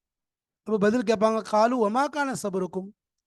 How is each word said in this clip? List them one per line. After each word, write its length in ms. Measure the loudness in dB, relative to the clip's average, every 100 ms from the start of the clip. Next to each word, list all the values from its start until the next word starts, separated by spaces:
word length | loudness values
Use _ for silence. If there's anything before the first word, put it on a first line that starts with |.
| _ _ _ _ _ _ -4
அப்போ 100 | 0
பதில் 300 | 2 2 0
கேட்பாங்க, 300 | 2 2 0 0
"காலு 300 | 2 2 2
ஒமா 240 | 0 0 -2
கான 260 | -2 -4 -4
சபருக்கும்?" 540 | -6 -6 -6 -8 -10 -16 _ _